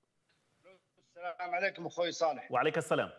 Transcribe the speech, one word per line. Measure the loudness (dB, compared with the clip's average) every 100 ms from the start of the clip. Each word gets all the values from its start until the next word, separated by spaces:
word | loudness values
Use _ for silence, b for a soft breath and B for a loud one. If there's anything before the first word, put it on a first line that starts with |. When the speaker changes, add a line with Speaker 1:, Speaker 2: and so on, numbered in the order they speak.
| _ _ _ _ _ _ _ _ _ _
Speaker 1:
السلام | _ -8 -8 -6 -4 0
عليكم | 0 -2 -8
أخوي | -2 -2
صالح. | 2 0 0 -2
Speaker 2:
وعليك | 2 2 0
السلام. | 0 0 0